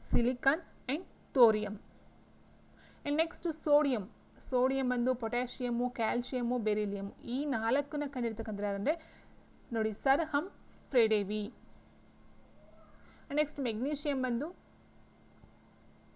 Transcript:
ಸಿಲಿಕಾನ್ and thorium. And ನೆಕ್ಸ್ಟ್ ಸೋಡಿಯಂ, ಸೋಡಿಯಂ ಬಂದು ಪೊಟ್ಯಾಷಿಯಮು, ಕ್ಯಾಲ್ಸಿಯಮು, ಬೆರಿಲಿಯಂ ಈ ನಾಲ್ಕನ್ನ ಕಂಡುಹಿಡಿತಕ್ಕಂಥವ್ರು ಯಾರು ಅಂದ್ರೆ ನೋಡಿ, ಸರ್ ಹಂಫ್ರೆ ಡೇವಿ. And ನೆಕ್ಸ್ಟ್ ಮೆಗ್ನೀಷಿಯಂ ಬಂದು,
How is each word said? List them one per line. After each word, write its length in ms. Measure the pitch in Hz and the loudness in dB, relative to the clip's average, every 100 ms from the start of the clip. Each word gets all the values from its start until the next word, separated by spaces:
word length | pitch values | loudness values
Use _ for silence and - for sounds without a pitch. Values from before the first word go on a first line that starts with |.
| - | 4
ಸಿಲಿಕಾನ್ 500 | 254 240 254 269 320 - - - 294 | 6 6 2 2 0 -2 -16 -6 -6
and 100 | 392 - - 269 | -6 -20 -4 6
thorium. 400 | 240 214 202 202 - - - - - - - - - - - - 285 | 6 6 -2 -8 -14 -20 -20 -20 -20 -20 -20 -20 -20 -20 -20 -14 -4
And 120 | 294 | -2
ನೆಕ್ಸ್ಟ್ 360 | 330 - 339 | -2 -2 -6
ಸೋಡಿಯಂ, 580 | 311 - 294 294 240 185 - - - - | -4 2 4 4 0 -4 -14 -20 -18 -4
ಸೋಡಿಯಂ 380 | 254 254 269 254 | 0 2 0 0
ಬಂದು 260 | 247 240 247 | 0 0 0
ಪೊಟ್ಯಾಷಿಯಮು, 760 | 220 240 247 - 247 240 247 | -2 -2 -4 -6 -4 -2 -2
ಕ್ಯಾಲ್ಸಿಯಮು, 680 | 240 220 240 240 254 240 247 | -2 -2 -2 -4 -4 -2 -2
ಬೆರಿಲಿಯಂ 540 | 214 214 208 196 196 - 247 | 0 -2 -2 -4 -8 -10 -6
ಈ 200 | 254 302 | -4 -2
ನಾಲ್ಕನ್ನ 580 | 240 220 262 285 294 285 | -2 0 0 0 -4 -6
ಕಂಡುಹಿಡಿತಕ್ಕಂಥವ್ರು 600 | 269 233 214 226 202 208 | -4 -4 -4 -6 -4 -2
ಯಾರು 120 | 196 | -2
ಅಂದ್ರೆ 440 | 208 339 - - - - - - - | -2 -2 -6 -20 -20 -20 -20 -20 -6
ನೋಡಿ, 200 | 226 220 | -2 -2
ಸರ್ 280 | 214 277 277 302 | 0 2 2 2
ಹಂಫ್ರೆ 840 | 285 370 - - - - 262 220 | -2 -4 -10 -20 -20 -2 2 4
ಡೇವಿ. 480 | 214 190 214 208 - - - - - - - - - - - - - - - - - - | 2 0 -4 -6 -10 -20 -20 -20 -20 -20 -20 -20 -20 -20 -20 -20 -20 -20 -20 -20 -20 -4
And 100 | 285 | 0
ನೆಕ್ಸ್ಟ್ 240 | 294 - | 0 0
ಮೆಗ್ನೀಷಿಯಂ 600 | 254 214 262 294 302 269 | -4 -2 -2 -2 -2 -2
ಬಂದು, 340 | 254 233 311 370 - - - - - - - - - - - - - - - | 0 -2 -4 -8 -20 -20 -20 -20 -20 -20 -20 -20 -20 -20 -20 -20 -20 -20 -20